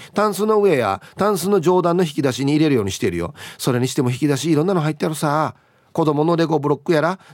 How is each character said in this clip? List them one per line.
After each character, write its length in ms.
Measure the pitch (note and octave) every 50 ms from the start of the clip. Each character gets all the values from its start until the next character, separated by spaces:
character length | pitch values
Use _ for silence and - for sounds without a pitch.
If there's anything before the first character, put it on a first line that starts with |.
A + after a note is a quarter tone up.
| - - -
タ 140 | G3+ G#3
ン 80 | G#3+ F#3
ス 100 | F3+ G#3+
の 160 | G#3+ G#3+ G#3
上 160 | G3+ G3 D#3
や 240 | B2+ A2+ G2 G2 F#2+ - - -
タ 140 | - F#3+ G#3+
ン 60 | G#3
ス 120 | E3 E3 G3
の 120 | G#3 F#3+
上 200 | C#3 F3 F3+ F#3
段 160 | E3+ F3 E3+
の 60 | F#3 F3+
引 60 | D3+
き 120 | - D#3
出 100 | C3+ C3+
し 140 | A#2+ A#2 C#3
に 60 | C#3
入 80 | D3+ D3+
れ 100 | D#3+ D3+
る 60 | C#3
よ 60 | A2+
う 40 | G2
に 60 | F#2+
し 80 | - -
て 100 | - G2
る 80 | E2+
よ。 160 | E2+ E2+ E2+ - - - - -
そ 140 | - - D3
れ 80 | B2 A#2+
に 80 | B2+
し 80 | B2+ -
て 80 | D#3 C3
も 80 | B2
引 60 | B2+
き 100 | - D3+
出 100 | D3 C#3+
し 140 | A#2+ C3+ E3+
い 40 | D#3
ろ 100 | C#3+ D#3
ん 20 |
な 80 | G3 G3
の 60 | E3+
入 100 | D3 D#3
っ 40 | D3+
て 100 | - F#3+
あ 40 | E3
る 60 | D#3
さ。 400 | - E3 D3+ C#3+ D#3 D3+ A#2+ - _ _ _ _ _ _ _
子 140 | - E3+ D#3+
供 180 | D3+ D3 D3 D#3
の 120 | E3+ E3+
レ 100 | D#3+ E3
ゴ 140 | D3 D#3+ C#3+
ブ 100 | C3+ D3
ロ 60 | C#3+
ッ 60 | C#3
ク 120 | - - D3
や 80 | D3+
ら、 180 | D3+ E3+ F#3+ - - -